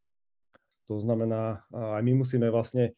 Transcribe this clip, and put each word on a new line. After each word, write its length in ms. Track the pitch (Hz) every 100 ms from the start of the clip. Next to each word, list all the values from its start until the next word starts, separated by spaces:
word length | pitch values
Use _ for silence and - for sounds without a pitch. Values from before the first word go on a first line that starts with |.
| _ _ _ _ _ - _ _ -
To 80 | 107
znamená, 640 | 110 113 113 110 110 104 -
a 260 | 117 110 107
aj 60 |
my 100 | 117 131 127
musíme 240 | 127 117
vlastne 420 | 113 110 127 117